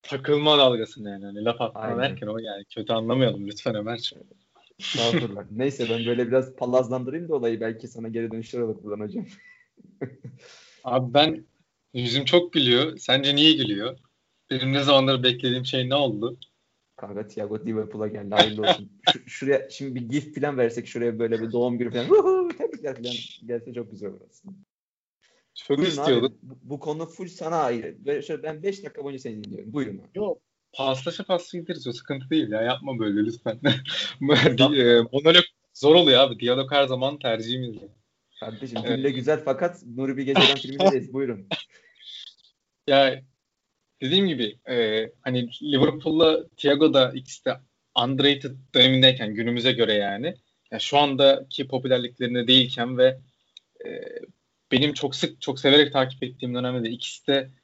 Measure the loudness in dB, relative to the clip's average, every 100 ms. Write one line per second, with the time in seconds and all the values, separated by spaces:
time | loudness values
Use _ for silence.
0 | -10 -8 0 2 4 6 6 4 -4 -10
1 | -14 -12 -14 -4 -4 -2 -6 -6 -6 -2
2 | -4 -4 -10 -10 -10 -14 -14 -12 -4 -2
3 | 0 0 0 -2 -10 -8 -6 -6 -8 -8
4 | -10 -12 -20 _ _ _ _ _ -8 -2
5 | 0 0 -2 -8 -12 -4 -4 -2 -4 -2
6 | -2 0 2 0 0 -8 0 0 0 -4
7 | -6 -10 -6 -2 -2 -2 -6 -8 -14 -14
8 | -8 -6 -6 -8 -10 -6 -6 -6 -10 -8
9 | -8 -8 -10 -16 -20 _ _ _ -20 _
10 | -14 -14 -20 -20 -20 -20 -20 _ -2 -2
11 | 2 2 2 0 -12 _ _ _ _ -6
12 | -2 -2 4 2 4 0 4 4 2 -4
13 | 0 0 2 4 4 4 0 -4 -6 -10
14 | _ _ _ _ _ -4 -2 0 4 6
15 | 6 2 0 0 -2 -4 -4 -4 0 0
16 | 0 -2 -6 -8 -20 _ _ _ _ -18
17 | -12 -10 -10 -10 -8 -8 -6 -6 -6 -8
18 | -8 -8 -2 2 2 2 0 -2 -4 _
19 | -4 -4 -8 -8 0 0 -2 -12 -10 -8
20 | -4 -6 -6 -6 -4 0 0 -2 -8 -4
21 | -4 -2 -2 -2 -2 0 0 0 -4 -4
22 | 4 4 6 2 -2 -4 -8 -6 -8 -8
23 | -8 -10 -12 -18 -8 -8 -8 -12 -12 -12
24 | -14 -14 _ _ -20 -20 _ _ _ _
25 | _ _ _ _ _ -20 -4 -2 0 0
26 | 2 2 2 -4 -20 -20 -14 -10 -8 -8
27 | -10 -12 -16 -10 -4 -2 0 -2 -6 -10
28 | -4 -4 -4 -8 -8 -6 -8 -8 -14 -12
29 | -12 -10 -12 -12 -12 -14 -8 -6 -6 -8
30 | -12 -6 -6 -6 _ _ _ -4 -4 -2
31 | -6 -8 -2 -4 -2 -12 -8 -8 -8 -10
32 | -8 -8 0 0 0 -2 -2 -2 -6 -4
33 | -2 0 0 -2 -6 0 0 0 -2 -8
34 | -8 -4 4 6 6 6 4 6 6 6
35 | 6 2 6 6 4 _ _ 2 8 8
36 | 8 6 6 2 0 0 0 2 2 0
37 | -2 -2 -4 -4 -4 -6 -6 -10 -18 _
38 | _ _ _ -14 -12 -10 -10 -8 -4 0
39 | 0 0 0 0 0 -2 -2 -4 -14 -6
40 | -4 -4 0 4 4 4 -6 2 4 4
41 | -2 -4 -4 -6 -8 -10 -10 _ _ _
42 | -20 -18 -20 _ _ _ _ _ 2 4
43 | 4 2 _ _ _ _ _ _ _ _
44 | 0 2 2 0 -4 -6 -4 0 0 0
45 | -4 _ -4 -4 -4 -8 -2 2 2 2
46 | -2 4 4 4 -4 _ 0 4 6 6
47 | 2 0 -14 -6 -6 -6 _ _ _ -2
48 | -2 2 2 2 -4 -14 -2 4 6 6
49 | 4 4 -4 -4 -2 0 0 2 2 2
50 | 0 -4 -8 -10 _ _ _ -10 0 2
51 | 2 6 6 4 -2 -10 -6 -4 0 0
52 | -2 -6 -4 -2 4 4 4 -4 -4 2
53 | 2 2 _ _ _ _ _ _ -14 -12
54 | -12 -14 -16 _ _ _ _ 0 0 -2
55 | -6 -4 -6 -6 -8 0 6 6 6 2
56 | -2 -4 -10 -8 -6 -4 -4 -4 -6 -8
57 | -12 -8 0 0 -2 _